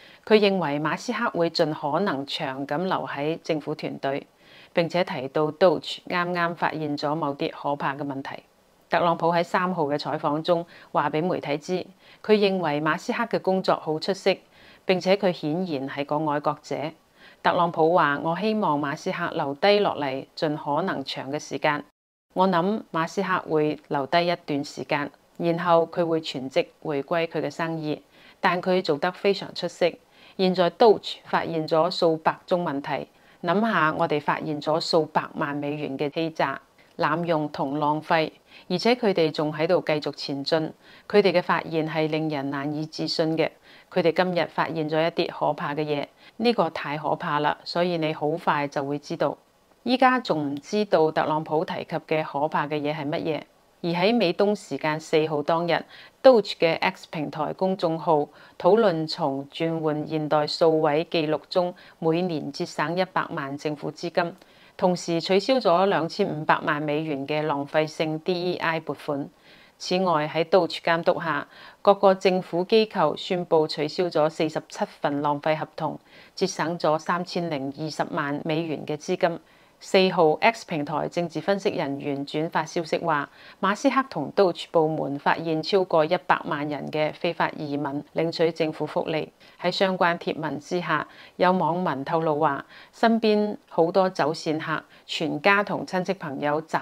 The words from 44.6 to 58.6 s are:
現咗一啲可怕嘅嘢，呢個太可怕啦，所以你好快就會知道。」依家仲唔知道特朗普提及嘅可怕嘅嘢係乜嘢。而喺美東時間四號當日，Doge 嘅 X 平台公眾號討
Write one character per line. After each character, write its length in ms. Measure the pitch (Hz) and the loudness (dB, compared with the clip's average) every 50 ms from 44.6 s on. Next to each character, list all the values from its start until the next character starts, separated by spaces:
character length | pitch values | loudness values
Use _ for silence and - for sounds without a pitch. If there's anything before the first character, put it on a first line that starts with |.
| 156 | -2
現 220 | - 165 165 156 151 | -2 -2 -4 -4 0
咗 120 | 160 156 | 0 0
一 100 | 165 170 | 0 2
啲 180 | 170 - - - | 0 -2 -4 -4
可 220 | - - 151 151 151 | -4 -4 -2 -2 -2
怕 200 | - 170 147 147 | -4 -6 -6 -4
嘅 80 | 156 | -4
嘢， 240 | 151 151 147 143 - - _ _ - - _ | -4 -2 -4 -4 -6 -8 _ _ -20 -20 _
呢 160 | - 220 240 | -2 0 0
個 160 | 220 202 170 160 | 2 2 0 -2
太 300 | - - - 147 143 156 | -2 -6 -6 -6 -6 -4
可 180 | 151 147 156 | -2 -2 -2
怕 240 | - 175 170 147 147 | -2 -2 -2 -2 0
啦， 160 | 147 151 165 - - | 0 0 -2 -2 -8
所 180 | - - 175 | -6 -2 -2
以 140 | 175 180 175 | 0 0 0
你 160 | 165 156 156 | -2 -2 -2
好 160 | 156 - 151 151 | -2 -2 -2 -4
快 360 | 160 175 - 190 160 147 143 139 | -4 -2 0 0 0 0 -2 -2
就 160 | - 151 139 | -4 -4 -4
會 140 | 139 147 147 | -4 -6 -6
知 180 | - - 170 | -6 -8 -2
道。」 200 | 151 165 139 - - _ _ _ _ _ _ _ _ _ | -2 -2 -2 -2 -6 _ _ _ _ _ _ _ _ _
依 120 | 240 254 | -2 2
家 240 | 247 262 254 254 247 | 4 6 4 4 2
仲 300 | 233 - 170 156 147 139 | 0 0 -2 0 0 -2
唔 60 | 143 | -4
知 280 | 143 - - 208 208 208 | -6 -6 -4 -2 -2 2
道 260 | 208 196 165 156 156 | 2 4 4 4 4
特 140 | 160 165 143 | 2 0 0
朗 180 | 139 156 156 | 0 0 -2
普 220 | 160 - 151 156 185 | -2 -2 -2 -2 -2
提 120 | - 180 156 156 | -2 -6 -8 -8
及 120 | - 170 151 - | -6 -8 -8 -4
嘅 160 | - 160 156 | -2 -2 -2
可 240 | 156 - - 143 147 156 | -2 -4 -4 -4 -4 -2
怕 180 | - 170 151 | -2 -2 -2
嘅 80 | 143 151 151 | -2 -4 -4
嘢 160 | 143 147 156 | -2 -4 -4
係 140 | 156 139 147 | -4 -6 -6
乜 140 | 165 165 | -6 -4
嘢。 180 | - 165 147 - - - _ _ _ _ _ _ | -4 -4 -6 -6 -8 -14 _ _ _ _ _ _
而 80 | - 170 170 175 | -4 -4 0 2
喺 120 | 180 214 240 | 2 2 2
美 160 | 240 196 165 175 | 2 2 2 2
東 200 | - 202 202 208 | 2 2 2 2
時 220 | - - - 139 | -2 -4 -8 -8
間 240 | 131 - 151 151 160 | -4 -2 -2 -2 -4
四 260 | - - 165 156 156 | -2 2 2 2 2
號 160 | 156 156 143 | 2 0 -2
當 240 | 147 - 165 165 175 | 0 0 0 0 2
日， 60 | 170 156 - - - - - - - _ _ | 0 0 0 -2 -6 -16 -20 -20 -20 _ _
Doge 340 | - 262 247 214 202 - - - | 8 8 8 8 4 0 0 0
嘅 180 | 165 165 156 - | 2 2 2 2
X 260 | - 185 190 - - - | 0 -2 -2 -4 -10 -10
平 200 | - 160 147 151 | -6 -6 -6 -6
台 240 | - 151 147 151 - | -4 -4 -4 -4 -2
公 200 | - 190 190 190 | -2 0 0 0
眾 240 | 190 180 165 160 160 | 0 0 0 0 0
號 300 | 165 175 156 147 147 - - - - - _ | 2 2 2 2 2 -2 -8 -18 -20 -20 _
討 200 | - | 2